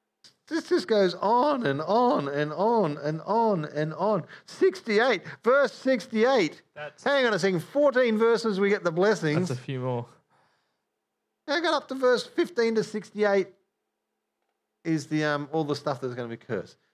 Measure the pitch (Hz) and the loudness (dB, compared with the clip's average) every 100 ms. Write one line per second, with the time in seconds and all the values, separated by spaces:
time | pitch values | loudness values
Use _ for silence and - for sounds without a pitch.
0 | _ _ - _ _ 311 - 349 - 214 | _ _ -20 _ _ -6 0 -2 2 2
1 | 185 170 190 240 302 269 147 139 156 220 | 2 2 2 2 2 0 -2 -2 0 2
2 | 247 - 139 143 151 151 214 233 165 147 | 2 2 -2 -2 -4 0 0 2 0 -2
3 | 147 156 - 220 226 185 151 147 156 156 | -6 -6 -2 0 0 0 -4 -4 -6 -2
4 | 202 202 131 - - - 381 - - 208 | -2 -2 -4 -16 -20 0 0 2 0 2
5 | 254 190 160 - 226 277 262 - 262 262 | 2 0 -4 -4 2 2 2 -2 -2 -2
6 | - 220 240 262 151 - _ 147 147 - | -2 0 2 4 0 -4 _ -16 -16 -8
7 | - 277 240 196 196 175 - 285 294 247 | -2 0 2 2 0 0 -2 2 2 4
8 | 247 214 226 226 220 190 196 202 170 165 | 2 2 2 2 0 0 0 0 0 2
9 | 202 185 160 156 180 127 - 131 127 120 | 2 2 0 0 -2 -6 -8 -6 -4 -6
10 | 117 _ _ _ _ _ _ _ _ _ | -8 _ _ _ _ _ _ _ _ _
11 | _ _ _ _ - 311 330 294 - 262 | _ _ _ _ -6 -2 0 -2 -4 0
12 | 254 240 - - 339 - 226 220 - 208 | 2 2 0 -4 -2 0 0 0 -2 -6
13 | - 208 208 196 190 - _ _ _ _ | -10 -2 2 2 0 -8 _ _ _ _
14 | _ _ _ _ _ _ _ _ 165 160 | _ _ _ _ _ _ _ _ -4 -4
15 | 127 156 151 147 143 160 147 143 151 131 | -2 -2 -2 -2 -4 -4 -2 -4 -4 -4
16 | 127 123 117 117 - 104 80 - _ | -6 -8 -10 -10 -6 -6 -6 -16 _